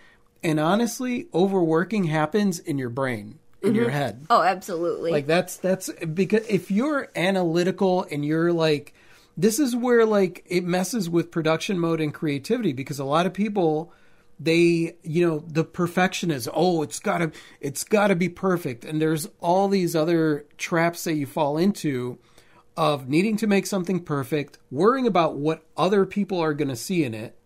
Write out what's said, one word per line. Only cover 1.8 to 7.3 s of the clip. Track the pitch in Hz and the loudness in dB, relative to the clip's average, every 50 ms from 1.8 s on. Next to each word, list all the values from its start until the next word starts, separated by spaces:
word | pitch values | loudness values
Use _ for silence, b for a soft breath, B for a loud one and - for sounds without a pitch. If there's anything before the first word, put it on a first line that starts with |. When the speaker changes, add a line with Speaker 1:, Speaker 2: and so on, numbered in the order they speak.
| 185 180 220 208 180 | 2 0 -2 -2 0
Speaker 1:
happens | 151 156 156 151 151 - 208 208 190 170 175 | 0 2 0 0 2 2 2 2 2 0 -2
in | - 170 143 | -6 -4 -4
your | 139 127 117 | -4 -4 -4
brain, | 120 135 135 127 120 104 101 107 - - _ - - - | -4 -2 -2 -2 -4 -6 -8 -14 -18 -20 _ -20 -14 -4
in | - 208 208 | -2 0 2
your | 220 240 | 2 0
Speaker 2:
Mm-hmm. | 233 143 | 0 0
Speaker 1:
head. | 143 139 113 98 127 151 - | -2 -2 -4 -6 -8 -2 2
Speaker 2:
Oh, | 233 196 | 2 4
absolutely. | 160 185 185 185 - - 180 160 175 170 120 78 120 165 | 4 2 0 -2 -6 -8 -6 -4 -2 -2 -4 -2 -2 -2
Speaker 1:
Like, | 165 147 135 | -2 -2 0
that's, | 143 160 180 180 - - | 2 0 0 0 -2 -8
that's | - - 180 190 190 - - - - 170 160 151 | -4 -2 0 0 0 -2 -10 -10 -8 -8 -6 0
because | 190 185 - 214 220 220 - | 0 0 2 2 0 0 0
if | 208 170 - - | -2 -2 0 0
you're | 190 214 262 311 294 269 - - - | 0 0 0 0 0 -2 -4 -6 -4
analytical | 160 170 190 | -2 0 0